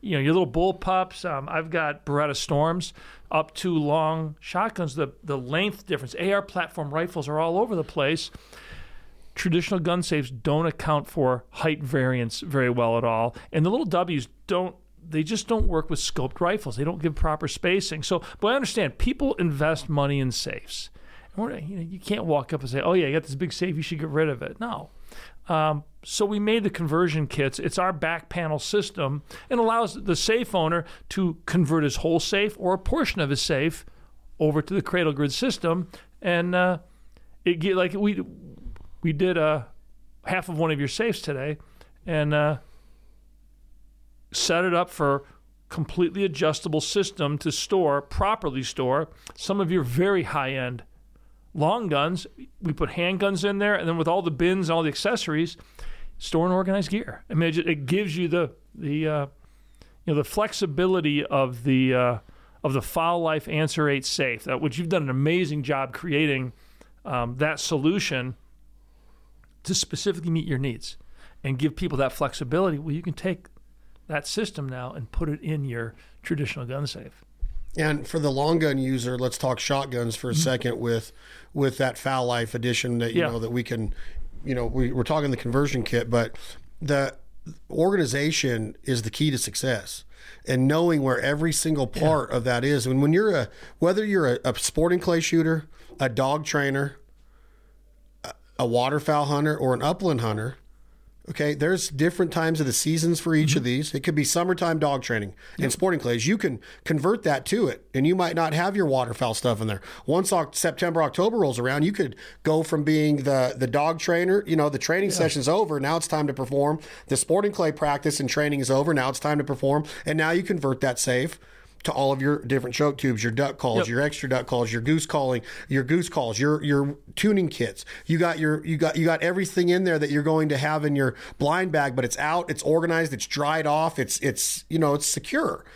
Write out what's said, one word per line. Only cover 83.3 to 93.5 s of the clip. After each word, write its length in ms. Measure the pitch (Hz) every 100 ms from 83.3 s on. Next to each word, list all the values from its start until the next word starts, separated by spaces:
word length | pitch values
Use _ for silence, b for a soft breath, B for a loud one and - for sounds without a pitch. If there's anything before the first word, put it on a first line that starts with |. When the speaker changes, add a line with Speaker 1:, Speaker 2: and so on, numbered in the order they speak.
| 117
Speaker 2:
that 120 | 113
we 120 | 120
can, 300 | 117 117 104 - B B - -
you 120 | 143 127
know, 100 | 120
we, 260 | 131 123
we're 120 | 127
talking 260 | 117 156 143
the 80 | 123
conversion 460 | 120 131 143 135
kit, 260 | 107 117 117
but 260 | 117 113 - B B - -
the 340 | 147 143 135 - - - 160 - -
organization 1080 | - 180 196 135 139 147 156 139 117 110 -
is 200 | - 120
the 80 | 110
key 180 | - 151
to 80 | 131
success 640 | - - 131 110 - - - B B B -
and 200 | 131 131
knowing 360 | 156 170 156
where 160 | 135 123
every 340 | 135 147 165
single 360 | 151 160 160 127
Speaker 1:
Yeah. 80 | -
Speaker 2:
part 300 | 156 156 120
of 120 | 123 123
that 180 | 120
is. 240 | 135 143 123
And 160 | 131
when 100 | 143
you're 220 | 170 214 165
a, 140 | 113